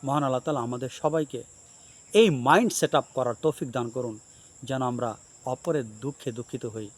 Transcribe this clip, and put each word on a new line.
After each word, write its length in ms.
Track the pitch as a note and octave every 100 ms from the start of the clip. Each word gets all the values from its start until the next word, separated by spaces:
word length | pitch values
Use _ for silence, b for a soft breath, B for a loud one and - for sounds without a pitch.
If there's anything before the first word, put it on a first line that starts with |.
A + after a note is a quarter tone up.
মহান 200 | C#3 C#3+ C#3
আল্লাহ 160 | B2+ C#3
তাআলা 160 | D3 A#2
আমাদের 240 | A#2+ B2+ -
সবাইকে 400 | D#3 D#3+ D3 B2 - - - B B B -
এই 140 | G#3 A3+ C#3 B2
মাইন্ড 240 | E3 A#3 -
সেট 140 | D#3 D3+
আপ 80 | B2+ -
করার 180 | B2 A2+
তৌফিক 260 | D#3 D3 C#3
দান 160 | B2 A#2 B2
করুন, 200 | B2 A2 - B B -
যেন 180 | A#2+ C3 B2+
আমরা 180 | A#2+ A#2+ G#2 - - -
অপরের 320 | B2+ - D#3 A#2 G#2+
দুঃখে 260 | B2+ C#3 -
দুঃখিত 320 | A#2 A#2+ B2 A#2+
হই 220 | G#2+ G#2